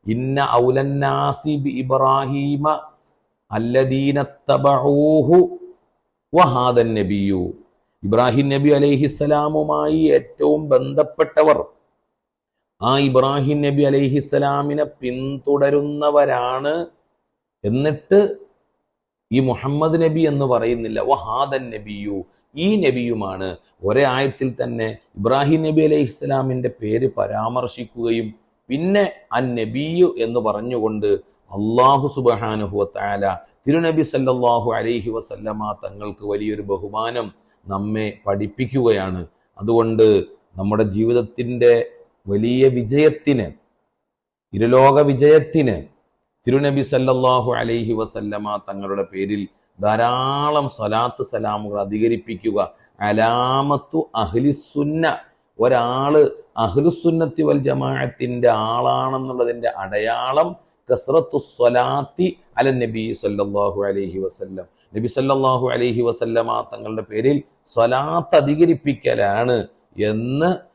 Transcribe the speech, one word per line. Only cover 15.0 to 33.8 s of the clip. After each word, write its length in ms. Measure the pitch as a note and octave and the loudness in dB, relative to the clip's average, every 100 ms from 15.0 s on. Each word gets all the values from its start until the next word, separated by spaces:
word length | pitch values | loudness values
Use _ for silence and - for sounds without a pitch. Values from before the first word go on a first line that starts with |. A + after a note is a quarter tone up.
പിന്തുടരുന്നവരാണ്. 1700 | B2+ B2+ C3+ C#3 C#3 C#3+ C#3 C#3+ D3 D3 D3 D3 C#3 B2+ B2 C3 C#3+ D#3+ - _ _ _ _ _ _ _ | -8 -6 -6 -6 0 2 4 2 0 -2 2 4 2 0 -2 -2 -2 -4 -6 _ _ _ _ _ _ _
എന്നിട്ട് 560 | G#2 B2 D3+ D3 _ G3 G3+ - - _ _ _ _ _ _ _ _ | -4 0 0 -2 _ 4 4 -4 -14 _ _ _ _ _ _ _ _
ഈ 80 | A#2+ C3 | 0 0
മുഹമ്മദ് 500 | A#2+ C3 D3 D#3+ E3 | -2 -4 -2 0 2
നബി 180 | D#3+ D#3 D#3+ | 0 2 0
എന്ന് 160 | C#3 C#3 | 0 0
പറയുന്നില്ല, 460 | A#2 A2+ A#2+ A2+ G#2+ G#2 | 0 0 -2 -4 -4 0
"വഹാദൻ 540 | C#3 A2 A#2+ C#3 C3+ B2 | -2 -2 -4 -2 -4 -6
നബിയു", 440 | A2 G#2 G#2 G#2 G2 - _ _ C#3+ | -14 -12 -10 -8 -8 -10 _ _ -4
ഈ 120 | F#3 G#3+ | 0 2
നബിയുമാണ്. 680 | D3+ B2 A#2+ A2 G2 F#2+ F#2+ F2 _ _ F#2+ | 2 0 -4 -4 -6 -6 -8 -8 _ _ 0
ഒരേ 160 | B2 C#3 B2+ | 2 2 0
ആയത്തിൽ 340 | C3+ - C3 B2 | -2 -2 -6 -4
തന്നെ 260 | B2 A#2 A2 - _ - | -6 -4 -6 -8 _ -4
ഇബ്രാഹിം 420 | G#2+ C3+ C#3+ D#3+ D#3 | 0 2 2 2 2
നബി 160 | D#3 D#3 | 2 2
അലൈഹിസ്സലാമിൻ്റെ 840 | D3+ B2+ - C#3 C3+ C3 B2+ B2+ - | 2 0 -4 -4 -2 -2 -4 -6 -6
പേര് 300 | G#2+ A2+ C3 - | -4 -2 -2 -4
പരാമർശിക്കുകയും 1120 | G2+ G#2+ A2+ B2 B2 - A#2 A#2+ A#2 A#2 A2 - _ _ _ | -6 -4 -4 -4 -6 -10 -14 -6 -2 -2 -4 -12 _ _ _
പിന്നെ 360 | C#3 F3 G3+ G3 - _ A#2+ | -4 0 2 0 -4 _ -4
"അൻ 80 | B2+ A#2+ | -2 -4
നബിയു" 500 | A2 B2 D3+ E3+ F3+ - A2+ | -4 -4 -4 2 2 2 -2
എന്ന് 140 | A#2+ G#2+ | 0 -2
പറഞ്ഞുകൊണ്ട് 640 | G#2 A#2+ B2 A2 G#2+ G#2 G2 - _ _ | -4 -4 -2 -2 0 0 0 -4 _ _
അല്ലാഹു 560 | G2+ G#2+ A#2 B2+ C#3 C#3 | -6 0 4 4 4 0
സുബ്ഹാനഹു 680 | C#3 B2 A2 A2 G#2+ G2+ G2+ | -6 -8 -6 -6 -6 -4 -4
വ 60 | G2+ - | -4 -4
തആല 260 | G2+ G2+ G2 F#2 - _ - | -6 -2 -4 -4 -12 _ 0
തിരുനബി 380 | D#3+ | 0